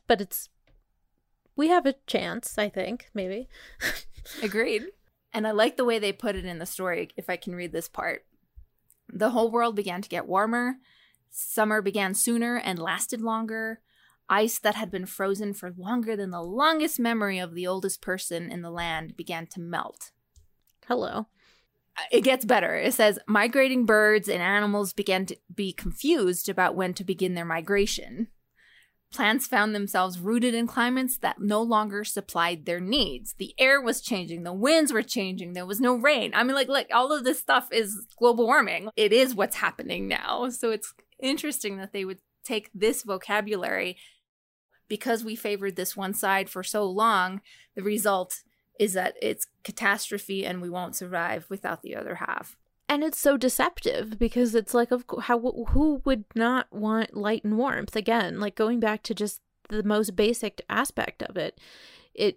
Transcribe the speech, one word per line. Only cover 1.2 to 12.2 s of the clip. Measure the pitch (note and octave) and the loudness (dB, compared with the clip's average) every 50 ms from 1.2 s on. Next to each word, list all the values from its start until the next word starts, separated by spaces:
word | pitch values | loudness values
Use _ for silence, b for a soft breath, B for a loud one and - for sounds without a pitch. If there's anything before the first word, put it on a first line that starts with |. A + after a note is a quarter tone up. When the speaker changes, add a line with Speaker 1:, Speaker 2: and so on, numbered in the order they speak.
| _ _ _ _ _ _ _ | _ _ _ _ _ _ _
Speaker 1:
we | - D4 D#4+ | 0 2 4
have | F4 F4+ E4 C4+ | 4 4 4 2
a | C4 - _ | 0 0 _
chance, | - - G3+ F3 F3 E3+ A3+ - - - - | -2 -2 -2 -2 -2 -6 -6 -8 -6 -4 -2
I | G#3 G#3 | -2 -2
think, | - F#3+ F#3 - A3+ B3 - - - | -2 -4 -4 -4 -6 -8 -10 -10 -8
maybe. | G#3+ F#3+ F#3 F#3+ A3 C4 B B B B B B B B B B | -6 -6 -6 -6 -8 -10 B B B B B B B B B B
<laughs> | B B - - - - - - - C4 | B B -14 -16 -16 -16 -14 -10 -6 -6
Speaker 2:
Agreed. | G#3 F#3 G#3+ A3+ D#4 B3+ G#3 - F#4 - _ _ _ _ _ _ _ - | -4 -2 -2 0 0 0 -2 -4 -6 -12 _ _ _ _ _ _ _ -6
And | A3+ G#3+ A3 | -4 -2 0
I | |
like | G#3+ G#3 A3 B3 B3 - | 2 4 4 4 2 2
the | B3+ | 0
way | A#3+ A#3 A3 | 2 2 2
they | G#3 G3+ | 0 -2
put | G3 - - G#3 G3+ | -4 -2 -4 -4 -4
it | F#3+ F3+ | -4 -6
in | F#3 F3 D#3+ | -8 -8 -8
the | E3 - | -10 -10
story, | - - F#3+ F3+ E3+ E3+ E3+ F3 - - | -8 -6 -4 -4 -2 -4 -4 -6 -8 -10
if | G3 - | -6 -6
I | F3+ F3 | -6 -6
can | - G3 F3 | -6 -8 -8
read | F3 F3 F3 | -8 -8 -6
this | D3+ E3 E3+ - | -6 -6 -8 -6
part. | - - - E3 F3 - - _ _ _ _ _ _ - - - _ _ _ _ _ _ _ - | -8 -6 -6 -6 -6 -8 -12 _ _ _ _ _ _ -20 -20 -20 _ _ _ _ _ _ _ -16
The | - F#3+ G#3 A#3+ | -4 0 0 2
whole | A#3 A#3+ A3+ A#3 | 4 2 2 2
world | A3 A#3 A#3 A#3 A3 | 2 2 2 2 0
began | G3+ G3+ F#3+ F3 F3+ G3+ | -2 -4 -4 -4 -6 -6
to | - | -6
get | - F3 - - | -6 -6 -4 0
warmer. | F3 F#3+ G#3 A3 A#3 A#3+ B3 B3 C4 b b b b b b b b b b _ - | 0 2 2 2 2 0 0 -2 -4 b b b b b b b b b b _ -10
Summer | - - - - - G#3+ G#3+ G#3+ G#3+ | -10 -8 -4 0 2 2 4 2 2
began | G3+ G3 G3 G#3+ G3 F#3 G3 | 0 0 0 0 0 0 0
sooner | - | 0